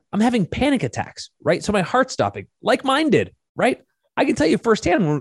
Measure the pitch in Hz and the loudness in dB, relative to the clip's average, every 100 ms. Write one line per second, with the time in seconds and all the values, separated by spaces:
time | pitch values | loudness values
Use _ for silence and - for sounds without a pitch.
0 | _ 202 233 240 175 - 269 262 127 - | _ 0 2 2 -2 0 0 0 -2 -6
1 | - - - _ - 175 160 202 165 254 | -10 -12 -20 _ -2 0 0 -2 0 0
2 | 254 - 101 104 - _ - 254 269 269 | 0 -2 -2 -4 -14 _ -2 -2 0 0
3 | 320 156 90 - _ - 220 - _ _ | 2 2 0 -8 _ -2 -2 -2 _ _
4 | _ - 269 - - 214 233 214 - 311 | _ -2 0 2 0 2 2 0 2 0
5 | 160 147 | 2 0